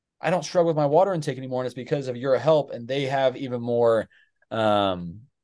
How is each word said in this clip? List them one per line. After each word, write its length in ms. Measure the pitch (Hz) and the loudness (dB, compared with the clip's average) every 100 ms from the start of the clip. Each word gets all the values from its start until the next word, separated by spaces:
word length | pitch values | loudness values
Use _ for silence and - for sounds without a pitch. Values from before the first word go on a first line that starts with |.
| _ _ | _ _
I 80 | - | -2
don't 140 | 175 | -2
struggle 220 | 151 185 170 | 0 2 2
with 100 | 156 | 2
my 100 | 147 | 4
water 280 | 151 196 | 4 4
intake 240 | 175 147 131 | 2 -4 -6
anymore. 240 | 131 127 | -6 -6
And 40 | 127 | -6
it's 80 | |
because 340 | 127 123 147 131 | -8 -4 -4 -4
of 80 | 120 | -4
your 200 | 135 123 | 0 2
help." 340 | 131 156 - | 4 2 0
And 140 | 120 117 | -8 -6
they 200 | 139 135 | -4 -2
have 300 | 139 135 127 | 0 0 0
even 240 | 135 123 | -6 -6
more, 460 | 120 120 117 110 104 _ _ _ _ | -2 2 4 2 0 _ _ _ _
um, 720 | 110 110 104 101 90 87 95 123 _ | -2 2 4 2 -2 -8 -14 -20 _